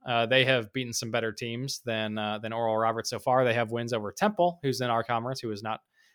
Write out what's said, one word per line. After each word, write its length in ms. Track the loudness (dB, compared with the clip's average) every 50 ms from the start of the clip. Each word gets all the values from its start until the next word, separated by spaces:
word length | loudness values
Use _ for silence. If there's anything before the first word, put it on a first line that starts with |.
| -4
Uh, 200 | 0 2 2 4
they 180 | 6 6 6 6
have 300 | 6 4 2 2 -2 -6
beaten 180 | -6 -6 -6
some 200 | -6 -6 -4 -2
better 200 | -2 -2 -2 -2
teams 480 | -4 -6 -8 -8 -6 -6 -6 -6 -8 -8 -6
than, 320 | -4 -2 -2 -2 -2 -4
uh, 220 | -4 -4 -4 -4 -4
than 120 | -6 -6
Oral 240 | -4 -2 0 0 2
Roberts 360 | 2 2 2 0 0 -4 -6
so 80 | -6 -4
far. 260 | 0 2 4 4 4
They 80 | 4 4
have 160 | 2 0 0
wins 240 | -2 -4 -4 -2 -2
over 180 | -4 -4 -4
Temple, 480 | -4 0 0 0 2 2 2 2 2 0 -2
who's 180 | -2 -2 0
in 80 | 0 0
our 140 | 0 0 0
conference, 360 | 0 -2 -2 -2 -4 -6 -6
who 120 | -6 -6
is 100 | -6 -6
not, 200 | -6 -6 -6 -8 _ _ _ _ _ _ _